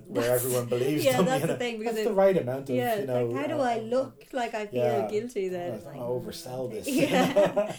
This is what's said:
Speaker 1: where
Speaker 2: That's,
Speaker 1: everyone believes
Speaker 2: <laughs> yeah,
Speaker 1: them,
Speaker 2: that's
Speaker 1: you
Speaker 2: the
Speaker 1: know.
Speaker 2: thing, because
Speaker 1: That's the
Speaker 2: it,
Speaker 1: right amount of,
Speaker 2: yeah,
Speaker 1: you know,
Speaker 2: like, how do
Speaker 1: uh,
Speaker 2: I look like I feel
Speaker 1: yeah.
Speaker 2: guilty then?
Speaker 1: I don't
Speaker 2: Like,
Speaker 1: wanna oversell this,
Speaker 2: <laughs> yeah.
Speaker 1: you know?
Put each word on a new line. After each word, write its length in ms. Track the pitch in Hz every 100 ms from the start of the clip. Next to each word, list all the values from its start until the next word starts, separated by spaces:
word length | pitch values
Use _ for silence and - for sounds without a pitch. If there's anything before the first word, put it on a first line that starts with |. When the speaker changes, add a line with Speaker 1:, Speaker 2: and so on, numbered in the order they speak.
| -
Speaker 1:
where 160 | 120 120
Speaker 2:
That's, 140 | 123 127
Speaker 1:
everyone 220 | 123 120
believes 360 | 123 139 135 269
Speaker 2:
<laughs> 0 |
yeah, 120 | -
Speaker 1:
them, 80 | 196
Speaker 2:
that's 160 | -
Speaker 1:
you 60 | -
Speaker 2:
the 60 |
Speaker 1:
know. 60 | -
Speaker 2:
thing, 200 | 240 226
because 160 | 226 220
Speaker 1:
That's 120 | 208
the 60 |
Speaker 2:
it, 20 | 190
Speaker 1:
right 220 | 196 170
amount 320 | 123 131 135
of, 60 | 127
Speaker 2:
yeah, 240 | 123 214
Speaker 1:
you 60 | 131
know, 200 | 123 120
Speaker 2:
like, 100 | 262
how 60 | 302
do 120 | 311
Speaker 1:
uh, 20 | 254
Speaker 2:
I 140 | 226
look 420 | 220 254 269 - -
like 220 | 269 233
I 140 | 220 208
feel 120 | 123
Speaker 1:
yeah. 240 | 123 233 208
Speaker 2:
guilty 400 | 214 240 202 185
then? 240 | 180 175
Speaker 1:
I 20 | -
don't 100 | -
Speaker 2:
Like, 100 | 143
Speaker 1:
wanna 120 | 120
oversell 600 | 123 110 - 127 127 123
this, 160 | - -
Speaker 2:
<laughs> 40 |
yeah. 360 | 277 294 - 269
Speaker 1:
you 80 | 202
know? 380 | 294 202 214